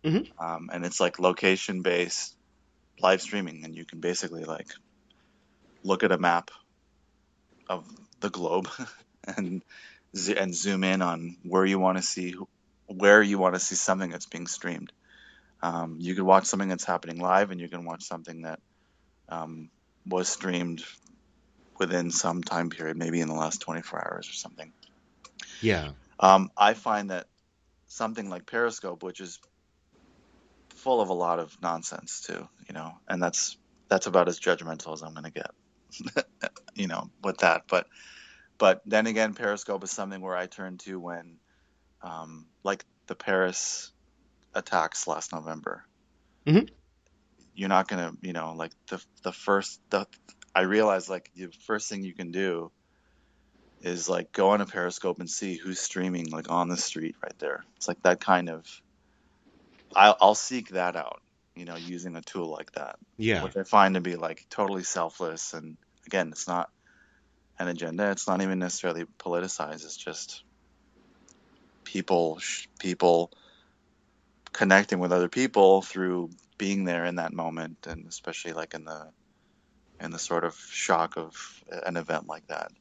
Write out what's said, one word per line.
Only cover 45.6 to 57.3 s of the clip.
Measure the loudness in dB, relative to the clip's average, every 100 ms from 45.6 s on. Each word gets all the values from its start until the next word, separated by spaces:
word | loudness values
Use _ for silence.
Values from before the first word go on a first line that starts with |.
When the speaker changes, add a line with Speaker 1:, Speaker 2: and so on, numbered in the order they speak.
| -8 -10 -16 _ _ _ _ _
Speaker 1:
Mm-hmm. | 6 6 4 -12 _ _ _ _ _ _ _
Speaker 2:
You're | -8 2
not | 2 2
gonna, | -4 -4 -6
you | -8
know, | -6 -6
like, | -8 -10 -10 -12
the, | -12 -12 _
the | -10
first, | -6 0 0 0 -14 _
the, | -2 -2 -14 -20 _ -4
I | 0
realized, | 4 4 4 2 -2
like, | -8 -8
the | -16 -16 -14
first | -6 -6 -4
thing | -8
you | -8
can | -10 -8
do | -2 -2 -2 -6 _ _ _ _ _ _ _ _ _ _ _
is, | -6 -4 0
like, | -2 -2
go | 4 4
on | 4
a |
Periscope | 2 -2 -4 -2 -4 -4
and | -6
see | -6 -6
who's | -6 -6 -6
streaming, | -6 -4 -2 -2 -4
like, | -8 -2
on | 0 0
the | -2
street | -4 -6 -8 -8
right | -14